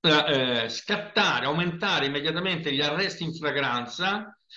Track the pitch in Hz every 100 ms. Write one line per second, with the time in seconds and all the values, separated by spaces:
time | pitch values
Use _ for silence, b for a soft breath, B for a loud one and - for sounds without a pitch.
0 | 165 151 147 139 127 120 113 - - 202
1 | - - 190 135 135 156 175 170 202 165
2 | 139 143 156 165 185 170 151 135 147 156
3 | 190 - 165 135 151 139 135 120 120 -
4 | 185 208 214 - _